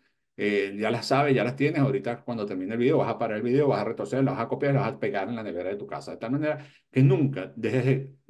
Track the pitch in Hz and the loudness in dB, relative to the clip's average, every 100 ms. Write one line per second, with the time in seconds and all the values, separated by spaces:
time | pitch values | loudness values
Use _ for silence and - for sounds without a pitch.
0 | _ _ _ - 104 101 98 101 110 120 | _ _ _ -4 0 0 0 -2 -2 -2
1 | - 135 143 120 113 135 147 160 123 98 | 2 2 4 2 0 0 0 2 2 0
2 | 117 117 - 113 101 92 95 117 127 147 | -4 -6 -6 -6 -4 -6 -4 0 2 2
3 | 104 110 113 107 120 135 143 104 104 - | 0 -2 -4 -2 0 2 2 2 -2 -4
4 | 98 131 135 - 117 135 143 135 110 104 | -4 0 0 0 -4 -2 2 2 0 -2
5 | 107 101 95 117 104 85 92 101 101 73 | -4 -2 -4 -6 -8 -6 -6 -6 -8 -10
6 | - 82 117 143 151 139 - _ _ 131 | -10 -10 -4 -2 -2 -4 -8 _ _ 6
7 | 139 185 135 92 95 117 110 127 131 135 | 6 6 2 -2 -8 -6 -2 0 2 0
8 | - - | -2 -14